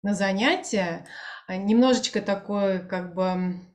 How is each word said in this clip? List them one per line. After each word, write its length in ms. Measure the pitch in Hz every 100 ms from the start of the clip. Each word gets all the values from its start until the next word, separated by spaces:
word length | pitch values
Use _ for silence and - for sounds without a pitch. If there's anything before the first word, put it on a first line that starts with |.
на 120 | 202
занятие. 920 | 196 196 190 254 359 - 214 175 170 - - - - -
А, 80 | 185
немножечко 680 | 196 226 262 240 - 214
такой, 580 | 196 196 - 202 196 185 180
как 260 | 185 180
бы 420 | 170 185 180 185 180 -